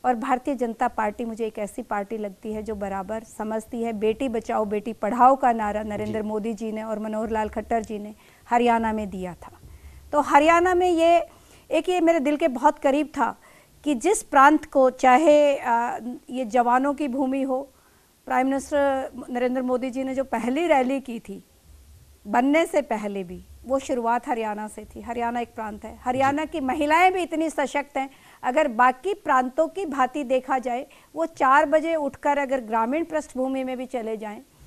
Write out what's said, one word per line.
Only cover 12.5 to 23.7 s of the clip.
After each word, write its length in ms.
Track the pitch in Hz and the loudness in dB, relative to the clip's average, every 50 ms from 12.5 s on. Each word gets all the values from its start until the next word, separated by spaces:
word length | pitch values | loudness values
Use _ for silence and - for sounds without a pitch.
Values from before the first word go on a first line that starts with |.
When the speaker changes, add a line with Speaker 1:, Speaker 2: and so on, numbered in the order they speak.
| 240 247 285 294 302 - | 0 2 2 2 2 2
Speaker 1:
करीब 280 | - 277 262 294 302 | 0 2 2 2 -2
था 300 | 302 - 285 240 220 - _ _ - - - _ _ _ _ - | -2 -2 -4 -2 -2 -4 _ _ -20 -20 -20 _ _ _ _ -2
कि 100 | 294 294 | -2 -2
जिस 280 | 226 - 349 440 - | 0 0 0 0 0
प्रांत 420 | - - - 277 269 294 311 294 294 | -2 2 6 8 8 8 8 4 0
को, 260 | - - 277 262 254 | 0 2 4 4 4
चाहे, 680 | 254 - - 254 247 262 320 320 294 294 294 285 277 | 2 4 4 6 6 6 8 6 6 8 6 4 2
अ, 420 | - - - 233 233 240 240 - - 220 240 247 - _ - | 0 0 0 0 0 0 -2 -4 -6 -10 -12 -12 -12 _ -10
ये 140 | 247 254 262 | -6 -6 -6
जवानों 500 | 208 202 247 233 240 240 254 269 285 285 | 0 0 2 2 4 2 2 2 0 -2
की 140 | 262 285 277 | -2 -4 -4
भूमि 340 | 233 277 277 262 269 277 | -2 -2 -2 -2 -2 -2
हो, 260 | 262 269 254 262 277 - _ _ _ _ _ _ _ _ _ _ _ | -2 -2 -4 -4 -6 -10 _ _ _ _ _ _ _ _ _ _ _
प्राइम 200 | - 254 254 262 | -2 0 0 2
मिनिस्टर 640 | 269 269 269 262 - 311 285 277 277 269 269 262 - - 240 - - | 0 0 -2 -4 -2 0 0 2 2 0 -2 -4 -8 -12 -14 -12 -8
नरेंद्र 320 | 254 247 254 247 254 262 | -4 -2 -2 -2 -2 -2
मोदी 280 | 254 254 254 247 254 262 | -2 -2 -2 -2 -2 -4
जी 140 | 226 269 262 | -4 -4 -6
ने 100 | 262 262 | -4 -4
जो 100 | 262 262 | -4 -4
पहली 420 | 262 - 226 214 247 262 302 349 | -4 -4 -4 -2 -2 -2 0 2
रैली 340 | 330 302 269 262 247 277 269 | 4 4 4 4 0 -2 -4
की 200 | 262 - 233 226 | -6 -8 -12 -12
थी 240 | _ - 196 185 - _ _ _ _ - - - - - - - - - - _ _ | _ -14 -16 -16 -16 _ _ _ _ -20 -20 -20 -20 -20 -20 -20 -20 -20 -20 _ _
बनने 400 | 208 208 240 247 277 285 320 330 | -2 0 2 2 4 4 2 2
से 160 | - - 302 | 2 0 -2
पहले 420 | - - 233 208 214 208 202 196 190 | -2 -2 -6 -4 -4 -6 -6 -6 -8
भी, 200 | 175 185 175 185 - - - - | -10 -12 -16 -16 -20 -20 -18 -6
वो 120 | 233 | -4